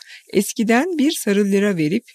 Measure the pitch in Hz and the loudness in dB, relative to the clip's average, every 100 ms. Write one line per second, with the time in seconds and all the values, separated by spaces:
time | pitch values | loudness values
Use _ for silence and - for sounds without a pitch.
0 | - - _ - 208 - 220 233 339 330 | -12 -20 _ -4 -2 -4 2 2 2 0
1 | 277 339 - 202 202 196 202 180 151 208 | 0 0 -2 0 2 2 0 0 -2 -2
2 | - | -6